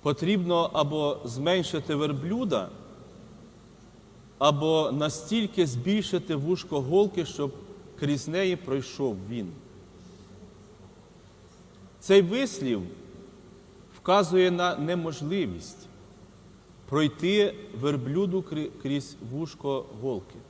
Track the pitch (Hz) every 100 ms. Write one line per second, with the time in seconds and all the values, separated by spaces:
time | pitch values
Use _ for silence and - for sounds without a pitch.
0 | 147 139 165 208 175 170 170 156 147 156
1 | 147 143 123 120 151 185 165 160 135 147
2 | 151 139 156 226 240 120 92 - - -
3 | - - - - - - - - - -
4 | - - - - 143 143 156 160 147 135
5 | 151 - - 226 208 - 160 120 135 214
6 | 185 180 - 151 143 185 - 151 131 180
7 | 208 196 156 - 143 - - - - -
8 | 147 143 - 170 190 175 - 135 123 -
9 | 135 98 95 120 92 78 - - - -
10 | - - - - - - - - - -
11 | - - - - - - - - - -
12 | - 196 175 233 269 - 135 110 87 -
13 | - - - - - - - - - -
14 | - 196 170 185 180 175 180 - 151 180
15 | 165 151 147 196 135 85 - - - -
16 | - - - - - - - - - 143
17 | 151 - 170 208 202 - - - 139 147
18 | 127 156 196 185 - 156 151 - 135 143
19 | - - 110 135 160 - 143 135 - 110
20 | 131 127 - - -